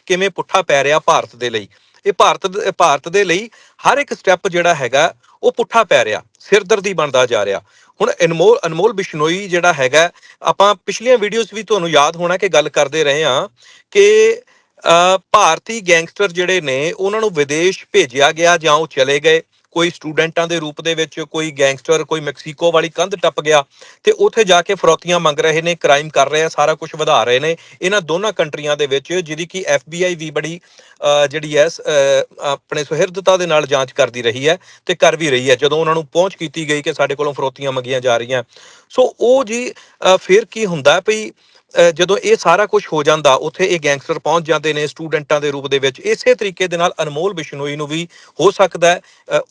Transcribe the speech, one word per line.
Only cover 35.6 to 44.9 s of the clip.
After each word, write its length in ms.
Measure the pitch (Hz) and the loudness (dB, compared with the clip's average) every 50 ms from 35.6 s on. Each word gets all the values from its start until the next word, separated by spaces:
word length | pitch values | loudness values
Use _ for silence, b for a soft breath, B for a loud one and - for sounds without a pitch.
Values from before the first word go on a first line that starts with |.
| 139 143 151 156 | 2 0 0 0
ਉਹਨਾਂ 160 | 160 156 160 | 0 0 0
ਨੂੰ 120 | 160 160 | -2 -4
ਪਹੁੰਚ 280 | - - 165 185 196 - | -4 0 0 0 0 -2
ਕੀਤੀ 340 | - 165 151 - 165 160 147 | -8 -12 -12 -10 -8 -6 -4
ਗਈ 140 | 147 147 143 | -4 -4 -4
ਕਿ 120 | 165 147 | -4 -4
ਸਾਡੇ 200 | - 143 143 151 | -2 -2 -2 -2
ਕੋਲੋਂ 180 | 143 147 147 139 | -4 -6 -6 -6
ਫਰੌਤੀਆਂ 400 | 147 139 135 131 - 139 139 131 | -6 -6 -6 -6 -6 -8 -6 -6
ਮੰਗੀਆਂ 280 | 131 123 127 131 127 | -6 -6 -4 -4 -2
ਜਾ 160 | 123 127 117 | 0 0 0
ਰਹੀਆਂ। 260 | 117 117 123 131 123 117 _ b b b b b b b b | 0 -2 -2 -4 -4 -4 _ b b b b b b b b
ਸੋ 240 | - - 254 - - - | 0 0 0 0 0 0
ਉਹ 240 | - 233 254 269 262 | 2 2 2 2 2
ਜੀ, 260 | 202 226 240 247 247 | -2 -4 -6 -8 -8
ਅਹ, 460 | - - - _ _ - - 185 185 | -10 -16 -20 _ _ -2 0 2 2
ਫਿਰ 280 | 185 - - 185 214 226 | 2 2 2 2 2 2
ਕੀ 220 | - - 226 220 | 0 -6 -6 -4
ਹੁੰਦਾ 340 | 190 175 151 123 143 156 185 | -4 -2 0 2 2 2 2
ਭਈ, 300 | - 220 214 214 214 220 | 2 -2 -2 -4 -4 -10
ਅਹ, 640 | - _ _ _ _ _ _ _ - 175 170 175 165 | -14 _ _ _ _ _ _ _ 2 4 4 4 4
ਜਦੋਂ 260 | 156 180 170 196 202 | 2 0 0 0 0
ਇਹ 180 | - 202 220 | 0 2 0
ਸਾਰਾ 300 | - - 175 170 190 208 | 2 2 2 2 2 2
ਕੁਝ 200 | 196 - 208 190 - 165 | 0 0 -2 -2 -2 -6
ਹੋ 100 | 151 143 | -2 0
ਜਾਂਦਾ, 320 | 156 156 156 147 143 131 | 0 0 2 4 2 2
ਉੱਥੇ 300 | - - 156 - - 180 | 2 0 -4 -4 -2 -2
ਇਹ 160 | - 180 170 147 | -2 -2 -2 -2
ਗੈਂਗਸਟਰ 340 | 147 143 135 - - 160 147 | -2 -2 -2 -4 -8 -8 -6
ਪਹੁੰਚ 280 | - 151 156 175 160 | -2 -2 -2 0 0
ਜਾਂਦੇ 260 | 151 156 151 147 156 151 | 0 -2 -2 -2 -4 -4
ਨੇ 140 | 147 151 | -4 -4
ਸਟੂਡੈਂਟਾਂ 540 | 151 | -6